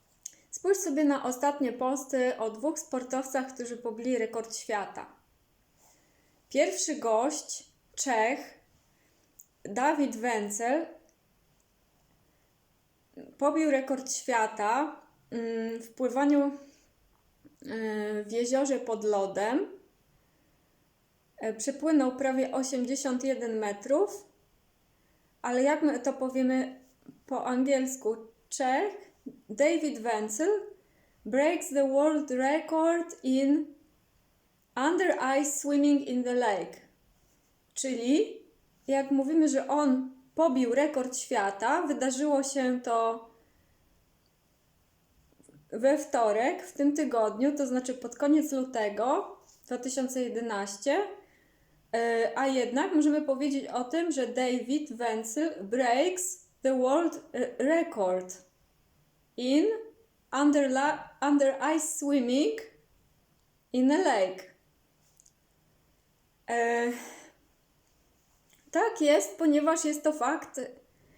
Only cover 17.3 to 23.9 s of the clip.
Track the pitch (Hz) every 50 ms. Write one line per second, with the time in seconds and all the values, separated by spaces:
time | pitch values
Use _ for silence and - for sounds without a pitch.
17.3 | _ _ - - _ - - - 202 226 220 220 214 214 208 214 214 208 208 208
18.3 | 220 233 240 240 262 269 285 277 269 247 247 - 220 208 208 214 208 196 196 -
19.3 | - 190 202 220 254 330 415 - - - - _ _ _ _ _ _ _ _ _
20.3 | _ _ _ _ _ _ _ _ _ _ _ _ _ _ _ _ _ _ _ _
21.3 | _ - - 220 214 220 - 285 269 285 294 320 320 294 262 262 262 - 269 262
22.3 | 262 262 262 - - 262 262 262 277 247 240 233 269 277 - 269 254 254 262 269
23.3 | 254 226 240 226 220 220 214 208 202 202 - 262